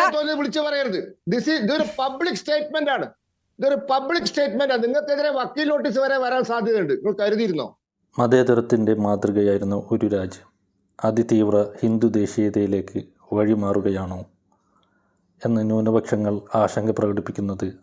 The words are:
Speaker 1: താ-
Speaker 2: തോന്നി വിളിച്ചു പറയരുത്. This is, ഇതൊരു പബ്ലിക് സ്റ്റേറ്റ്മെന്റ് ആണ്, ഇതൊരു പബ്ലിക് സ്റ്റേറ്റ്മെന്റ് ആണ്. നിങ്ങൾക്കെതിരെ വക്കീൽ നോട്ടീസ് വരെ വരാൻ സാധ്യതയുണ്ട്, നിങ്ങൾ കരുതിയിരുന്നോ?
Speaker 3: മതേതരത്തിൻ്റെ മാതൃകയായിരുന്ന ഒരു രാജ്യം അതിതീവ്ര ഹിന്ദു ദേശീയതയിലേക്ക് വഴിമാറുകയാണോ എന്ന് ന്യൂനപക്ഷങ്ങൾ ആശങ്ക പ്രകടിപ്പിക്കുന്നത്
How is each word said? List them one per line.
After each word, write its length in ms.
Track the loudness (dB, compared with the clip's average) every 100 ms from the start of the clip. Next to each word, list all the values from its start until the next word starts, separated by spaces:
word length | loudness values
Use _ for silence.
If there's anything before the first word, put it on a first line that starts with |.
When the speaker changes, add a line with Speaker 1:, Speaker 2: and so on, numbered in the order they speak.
Speaker 1:
താ- 120 | 2
Speaker 2:
തോന്നി 180 | 2 -2
വിളിച്ചു 280 | -2 -2 -2
പറയരുത്. 580 | -2 -2 -2 -4 -8 -10 -4
This 140 | -2
is, 80 | 0
ഇതൊരു 320 | 0 0 0 -2 -2
പബ്ലിക് 360 | -4 -2 -4
സ്റ്റേറ്റ്മെന്റ് 560 | -4 -2 -2 -2 -4 -2
ആണ്, 200 | -2 -4 -12 _ _ _ -4
ഇതൊരു 160 | -2 0 0
പബ്ലിക് 340 | -2 0 -2
സ്റ്റേറ്റ്മെന്റ് 500 | -2 -2 -2 0 0
ആണ്. 80 | 0
നിങ്ങൾക്കെതിരെ 480 | 0 0 -2 0 0
വക്കീൽ 380 | -2 -4 -2 0
നോട്ടീസ് 300 | 0 0 0
വരെ 180 | 0 0
വരാൻ 280 | 0 0
സാധ്യതയുണ്ട്, 480 | 0 -2 0 0 0
നിങ്ങൾ 200 | -2 -2
കരുതിയിരുന്നോ? 680 | 0 0 0 0 -2 -6 -10 _ _ _ 0
Speaker 3:
മതേതരത്തിൻ്റെ 760 | 4 6 6 4 4 2 2
മാതൃകയായിരുന്ന 800 | 2 2 0 0 2 2 2 0
ഒരു 340 | -4 -2 -2 0
രാജ്യം 420 | -2 -4 -10 -20 _ _ _ _ -4
അതിതീവ്ര 640 | -2 0 2 4 4 4 2 0
ഹിന്ദു 240 | 0 2 2
ദേശീയതയിലേക്ക് 960 | 2 -2 0 0 2 0 0 -4 -10 -12 _ -6
വഴിമാറുകയാണോ 960 | 0 2 2 2 0 0 -2 -4 -10 -14 _ _ _ _ _ _ _ _ _ _ _
എന്ന് 160 | -2 0
ന്യൂനപക്ഷങ്ങൾ 800 | 2 2 2 2 2 -2 -2 -4 -2
ആശങ്ക 360 | 0 0 0 -2
പ്രകടിപ്പിക്കുന്നത് 840 | 0 0 -2 -6 -6 -6 -4 -8 -10